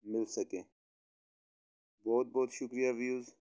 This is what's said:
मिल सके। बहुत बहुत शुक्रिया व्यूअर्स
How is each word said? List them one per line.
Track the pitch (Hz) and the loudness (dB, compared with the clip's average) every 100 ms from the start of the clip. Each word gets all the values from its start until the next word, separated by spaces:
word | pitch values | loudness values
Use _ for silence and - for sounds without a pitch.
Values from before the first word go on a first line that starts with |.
| 104 | 0
मिल | 110 110 | 0 0
सके। | - 95 92 90 _ _ _ _ _ _ _ _ _ _ _ _ _ | -2 -2 -4 -8 _ _ _ _ _ _ _ _ _ _ _ _ _
बहुत | 107 117 123 | 2 2 2
बहुत | 123 127 | 2 0
शुक्रिया | - 123 123 127 | -2 -6 0 0
व्यूअर्स | 117 127 127 120 - | 2 -2 -2 -6 -18